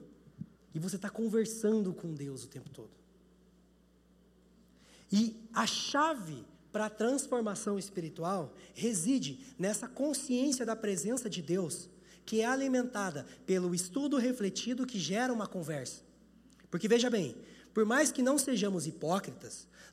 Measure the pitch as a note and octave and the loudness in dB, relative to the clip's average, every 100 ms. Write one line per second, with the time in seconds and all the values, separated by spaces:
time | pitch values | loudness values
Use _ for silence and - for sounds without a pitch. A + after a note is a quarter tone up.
0 | - - - - - - - D#3+ F3+ G3 | -10 -20 -20 -16 -16 -16 -10 -6 -4 -4
1 | G#3 - A3+ A3+ A3 - G#3 A3 F#3 - | -6 -2 2 2 2 0 2 2 2 -2
2 | E3+ D3+ C#3+ C3 A#2 C3 - C3+ G#2+ - | -6 -6 -6 -8 -10 -14 -14 -16 -18 -20
3 | _ - - _ _ _ _ _ _ _ | _ -20 -20 _ _ _ _ _ _ _
4 | _ _ _ _ _ - - - - - | _ _ _ _ _ -20 -20 -20 -20 -20
5 | - G3+ A3+ - - A#3+ A3+ - - C#4 | 0 4 4 0 -4 0 2 0 0 4
6 | D#4+ C#4+ E3+ C3 G2+ - - - - - | 4 2 -4 -10 -12 -20 -6 -2 -2 0
7 | A3+ C#4 - B3 A3 F#3+ - G3+ - - | 0 0 0 -2 -2 -4 -2 -2 -4 -6
8 | E3 - E3+ G3 C#3+ - - - A3+ G3+ | -8 -6 -4 -2 -4 -10 -18 -4 -2 0
9 | E3+ C4+ D3 C3 - - F#3 G#3+ - - | 2 2 2 -6 -14 -4 -2 -2 -6 -2
10 | C#4+ C4+ - B3 C#4+ B3+ A3+ A3 G#3 F#3 | -2 0 0 2 2 0 -2 -2 -2 -2
11 | F#3+ B3 G#3+ E3 C#3+ F#3 E3 - - - | 0 -2 -2 -6 -2 0 0 -6 -12 -20
12 | - - - A3 A3+ C4+ C4+ B3+ B3 G#3 | -20 -20 -2 0 2 2 2 2 0 -2
13 | F#3+ D3 B2+ - - F#3 F3+ F3 - C4+ | -4 -4 -10 -12 0 2 2 0 -2 -2
14 | C#4+ C#4 A#3+ B3 G3 - A3+ B3+ B3+ G3+ | 2 2 2 2 -2 -2 -4 -2 -2 -2
15 | D3+ G3+ B3+ A#3 F#3+ F#3+ D#3 D3 B2 - | -2 0 0 0 -4 -6 -4 -6 -6 -12
16 | - - - - - - - F3 G#3 A#3 | -18 -20 -20 -20 -20 -20 -6 -2 4 6
17 | B3 A3+ C#3+ - - - - - G#3+ C4 | 6 2 0 -4 -16 -20 -4 2 4 6
18 | D#4 - B3+ C#4+ C#4 A#3 G#3 F#3 D#3 - | 4 4 4 4 2 2 2 0 -2 -4
19 | D3 F#3+ - B2 A#2 - - - - | 0 0 0 -10 -14 -14 -18 -20 -14